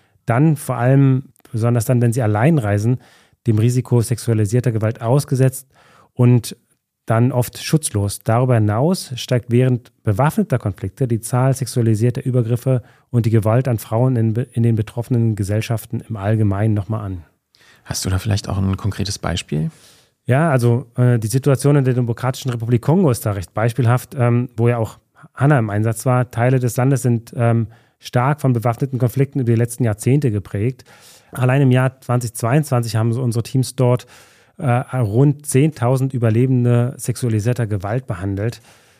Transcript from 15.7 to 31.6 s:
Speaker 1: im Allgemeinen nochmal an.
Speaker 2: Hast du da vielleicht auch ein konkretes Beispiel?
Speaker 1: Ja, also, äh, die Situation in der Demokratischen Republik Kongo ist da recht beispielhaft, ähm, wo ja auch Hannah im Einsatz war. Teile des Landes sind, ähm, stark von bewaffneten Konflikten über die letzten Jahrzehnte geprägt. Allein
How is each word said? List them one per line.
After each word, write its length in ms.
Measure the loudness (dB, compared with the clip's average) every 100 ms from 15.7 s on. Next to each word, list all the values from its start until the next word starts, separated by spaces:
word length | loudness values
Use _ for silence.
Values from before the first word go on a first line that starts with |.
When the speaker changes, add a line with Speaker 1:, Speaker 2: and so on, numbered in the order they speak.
| -6 -6 -10 -8
Speaker 1:
im 80 | -6
Allgemeinen 580 | -2 0 0 2 0
nochmal 300 | 0 -2 -6
an. 200 | -8 -12 -14 _ _ _ _ _
Speaker 2:
Hast 220 | -12 -8 -4
du 40 |
da 100 | -4
vielleicht 280 | -2 -2 -2
auch 120 | -2
ein 180 | -2 -2
konkretes 400 | -4 -4 -6 -4
Beispiel? 540 | -6 -6 -4 -4 -4 -8 -20 _ _ _ -2
Speaker 1:
Ja, 260 | 0 2
also, 400 | 2 2 0 -2 0
äh, 220 | 2 2
die 100 | 0
Situation 480 | -2 0 2 2 2
in 80 |
der 120 | 2 0
Demokratischen 560 | -2 -2 -4 -4 -6
Republik 320 | -6 0 0
Kongo 260 | 2 2 2
ist 160 | 0 -2
da 60 |
recht 240 | -4 -6 -2
beispielhaft, 600 | -2 0 2 2 -2 -2
ähm, 340 | 0 2 -2 0
wo 120 | 0
ja 100 | 0
auch 220 | -4 -8 _ _ -20
Hannah 240 | -2 2 2
im 140 | 2
Einsatz 340 | 0 -2 -2 0
war. 240 | 0 0
Teile 300 | 0 0 2
des 180 | 0 0
Landes 240 | 0 0
sind, 320 | 0 -2 -4 -2
ähm, 320 | 0 0 -2 -8 _ _
stark 440 | -4 -2 0 0
von 120 | 0
bewaffneten 460 | 0 0 -2 -4 -2
Konflikten 400 | -2 0 -2 -2
über 120 | 0
die 60 | 2
letzten 260 | 0 0
Jahrzehnte 480 | -2 0 0 2 2
geprägt. 540 | -2 -4 -4 -4 -6 -18 -20 -20 -20 _
Allein 320 | -2 2 4